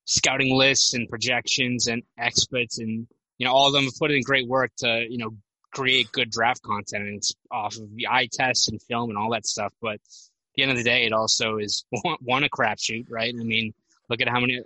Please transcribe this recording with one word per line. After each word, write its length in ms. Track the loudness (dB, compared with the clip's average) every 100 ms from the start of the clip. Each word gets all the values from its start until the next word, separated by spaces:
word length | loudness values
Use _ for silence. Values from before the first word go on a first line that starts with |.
scouting 500 | -2 2 2 2 2 6
lists 380 | 6 4 2
and 140 | 0 -4
projections 800 | -4 0 0 0 0 0 0 0
and 160 | -2 -6 -4
experts, 640 | 0 0 0 -2 -4 -4
and, 280 | -4 -4 -8 _ _ -4
you 80 | 2
know, 60 |
all 160 | 6 6
of 40 |
them 120 | 4
have 100 | 0 -2
put 120 | 0
in 120 | 2
great 260 | 2 0 2
work 220 | 0 0 -2
to, 280 | 0 0 -2
you 100 | -6
know, 120 | -8 -10 _ _ _
create 380 | -2 2 4 2
good 180 | 0 -2
draft 320 | 2 2 0
content, 440 | -4 -6 -4 -6 -6
and 100 | -4
it's 180 | -6 -6 -8
off 260 | -6 -6 -8
of 180 | -14
the 140 | -8 0
eye 200 | 0 0
tests 380 | 0 0 2 0
and 120 | -2
film 280 | -4 -4 -2
and 80 | -2
all 120 | -2
that 160 | -2 -4
stuff. 260 | -4 -6 _
But 140 | -8
at 60 | -8 _ -20 -20 _ _
the 80 | -2
end 100 | 0
of 40 | 2
the 80 |
day, 200 | 2 2
it 80 | 2
also 460 | 2 2 2 0 -2
is 260 | -2 -4 -4
<laughs> 140 | -4
one, 140 | -2 -4
one, 240 | -2 0
a 40 | 0
crapshoot, 580 | 2 0 0 -4 -6 -6
right? 240 | -4 -4 -2
I 60 |
mean, 280 | -2 0 -2 -6 _ _ -6
look 120 | -2
at 80 | 0
how 120 | 2
many, 200 | 2 -2